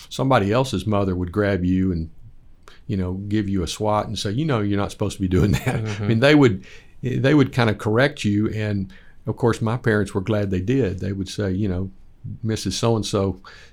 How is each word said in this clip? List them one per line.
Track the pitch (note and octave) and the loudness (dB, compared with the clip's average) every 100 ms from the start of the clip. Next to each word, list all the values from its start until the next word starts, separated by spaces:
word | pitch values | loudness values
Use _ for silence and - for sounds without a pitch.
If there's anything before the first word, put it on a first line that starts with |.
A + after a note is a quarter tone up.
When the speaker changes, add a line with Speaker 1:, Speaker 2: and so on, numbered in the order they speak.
| - | -14
Speaker 1:
somebody | - C3 B2 G2 | -4 2 2 4
else's | A#2 C3+ F#2+ G2 | 2 0 -2 0
mother | G2+ G2 | 0 0
would | F2+ F2+ | 0 -2
grab | G2+ G2+ G2 | 0 2 2
you | F2+ F#2 F#2+ | 2 2 2
and, | E2+ D#2+ - - - - - - - - | 0 -4 -10 -20 -20 -20 -20 -20 -18 -6
you | G2 | -4
know, | F#2 | -2
give | F#2 G2+ G#2 G2 | -4 -2 -2 0
you | F#2+ | -2
a | D#2+ | -2
swat | - G#2+ G#2 A#2 | -2 0 0 -2
and | G2+ | -4
say, | G#2+ | -4
"You | A2+ | -2
know, | D#3 A#2 | 0 0
you're | G#2 G2+ | 0 0
not | G#2 | -2
supposed | - G2+ - | -4 -6 -2
to | |
be | F#2+ | 0
doing | F#2 G2 | 2 2
that." | C2+ C3 | 2 0
Speaker 2:
Mm-hmm. | B2 A2 G2+ | -4 -4 -4
Speaker 1:
I | G#2 | 0
mean, | A2+ | 4
they | C#3 | 6
would, | D3+ B2+ F#2+ - - - - | 8 6 4 -6 -18 -20 -8
they | B2+ B2+ C3 | -4 0 4
would | D3 C3+ | 4 4
kinda | - A2+ | 4 2
correct | G2+ G#2+ A2 C#3+ D3 | 2 0 2 2 0
you. | G#2 G2+ A2 | 0 2 0
And | G#2+ G#2+ G#2 F#2+ - - - - | -2 -4 -4 -6 -10 -20 -10 -8
of | - | -2
course, | A#2+ A2 | 0 0
my | A2 A#2+ | 0 0
parents | A#2 G#2+ G2 | 2 2 0
were | G2+ | -2
glad | F#2 G#2 G2 | -2 0 0
they | F#2 | -2
did. | F#2 C3+ G2+ F#2 | 0 0 0 -2
They | F#2+ | -6
would | G2 F#2 | -6 -6
say, | - G2 | -4 -2
you | F#2 G#2+ | -2 -2
know, | F2+ F#2+ - - - - - | -2 -6 -10 -20 -18 -14 -8
"Missus | A2 A2 G2 - | -4 -4 -4 -2
So-and-so, | A#2 A2+ G2+ G#2 G2 F#2 - - - | 0 0 0 0 0 -2 -12 -20 -20